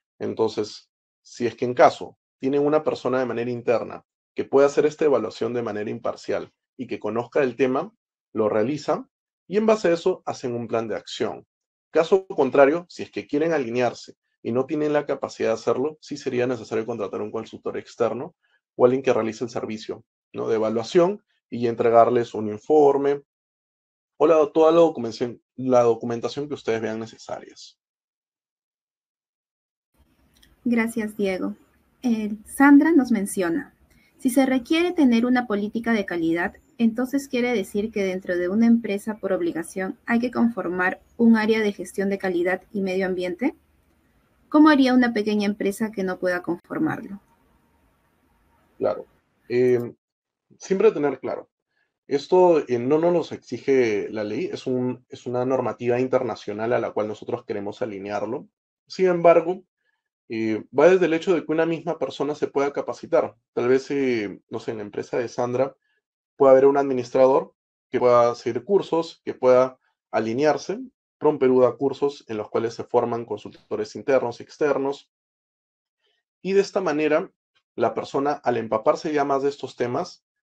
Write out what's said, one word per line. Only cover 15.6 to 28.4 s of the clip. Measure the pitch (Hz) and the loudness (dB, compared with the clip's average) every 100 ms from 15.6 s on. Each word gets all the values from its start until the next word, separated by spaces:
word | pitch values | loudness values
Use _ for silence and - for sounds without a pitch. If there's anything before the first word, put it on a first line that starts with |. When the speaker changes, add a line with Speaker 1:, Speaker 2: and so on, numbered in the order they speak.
| - 117 147 - | -2 -2 -2 -6
Speaker 1:
sí | - 143 | -12 -10
sería | 131 120 123 | -6 -2 -2
necesario | 120 104 110 110 | -4 -6 -6 -4
contratar | 113 95 104 | -6 -6 -6
un | 104 | -8
consultor | 110 110 - - 104 | -8 -10 -12 -10 -10
externo | - - 113 110 160 - _ _ _ - | -10 -4 -2 -2 -10 -16 _ _ _ 2
o | 123 | 2
alguien | 131 | 4
que | 135 | 0
realice | 110 113 110 | 0 -2 -6
el | 120 | -8
servicio, | - 107 110 - 104 - _ _ | -8 -10 -10 -12 -14 -16 _ _
¿no?, | 117 123 | -10 -4
de | 110 | -2
evaluación | 110 113 113 180 175 208 _ _ _ | -2 -4 0 2 2 0 _ _ _
y | 117 117 | -4 -2
entregarles | 113 117 113 113 123 117 | 0 4 6 6 4 0
un | 107 107 | -4 -6
informe | 107 - 151 143 139 139 143 - _ _ _ _ _ _ _ _ - | -6 2 6 6 4 0 -2 -6 _ _ _ _ _ _ _ _ 0
o | 151 | 4
la, | 160 147 | 4 4
toda | 160 160 | 4 6
la | 170 | 6
documentación, | 165 160 117 110 123 107 _ - | 4 2 -8 -6 -8 -8 _ -8
la | 127 123 | 2 4
documentación | 120 113 123 117 110 - 147 | 4 2 -2 -6 -6 -8 -10
que | |
ustedes | 135 - 113 | -6 -4 -4
vean | 110 110 | -4 -6
necesarias. | 113 - - - - - - _ _ _ _ _ _ _ | -10 -14 -14 -14 -14 -20 -20 _ _ _ _ _ _ _